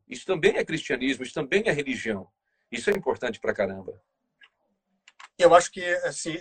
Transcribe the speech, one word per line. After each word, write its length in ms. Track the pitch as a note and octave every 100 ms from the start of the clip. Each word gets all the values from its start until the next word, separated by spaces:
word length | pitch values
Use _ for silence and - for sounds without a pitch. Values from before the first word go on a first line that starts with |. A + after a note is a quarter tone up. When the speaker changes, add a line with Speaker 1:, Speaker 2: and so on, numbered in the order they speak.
| -
Speaker 1:
Isso 180 | B2+ -
também 320 | F3+ F3 A#3
é 80 | -
cristianismo, 580 | D#3 - B2+ C3 B2+
isso 100 | B2
também 300 | - C#3 G3 A3
é 60 |
religião. 560 | D3 C3+ A2+ A#2 G#2 F#2 _ _ _ -
Isso 180 | A#2+ -
é 40 |
importante 460 | - C3+ A2+ B2 A2
pra 140 | G#2+
caramba. 460 | G#2+ G2 F#2+ F#2 - _ _ _ _ - _ _ _ _ _ - - - -
Speaker 2:
Eu 180 | F3 E3+
acho 160 | -
que, 120 | - F3+ F3+
assim, 300 | F3 - E3+ D#3+